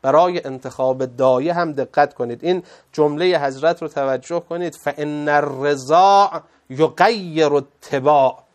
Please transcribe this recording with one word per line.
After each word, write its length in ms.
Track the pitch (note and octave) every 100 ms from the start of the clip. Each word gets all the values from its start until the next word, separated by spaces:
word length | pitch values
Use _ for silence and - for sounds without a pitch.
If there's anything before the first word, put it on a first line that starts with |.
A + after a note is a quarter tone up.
برای 440 | C3+ D3 F3+ F3 C3+
انتخاب 680 | C3 B2+ - C3 C3 C3 A#2+
دایه 380 | C3 B2+ D3+
هم 200 | F3 E3
دقت 400 | C3+ B2+ - D3
کنید.» 300 | - A#2+ A#2+
این 200 | E3+ F#3 - - _
جمله 520 | - D3+ D3 F3+ E3 C#3+
حضرت 360 | C3+ D#3 E3+
رو 60 | D#3
توجه 520 | - C3+ C3 - E3+
کنید: 360 | E3+ E3+ F3 -
«فَإِنَّ 540 | - C#3+ D3+ D3 D3
الرِّضَاعَ 1120 | D3 C#3+ C3 C#3+ C#3+ B2+ E3 G3 G3 G3 E3 _ _ _
یُغَیِّرُ 840 | C3 D#3 - F#3+ A#3 F3+ D#3+ D3+
الطباع.» 880 | C#3+ C#3 _ - C#3 C3+ D3 C3 - _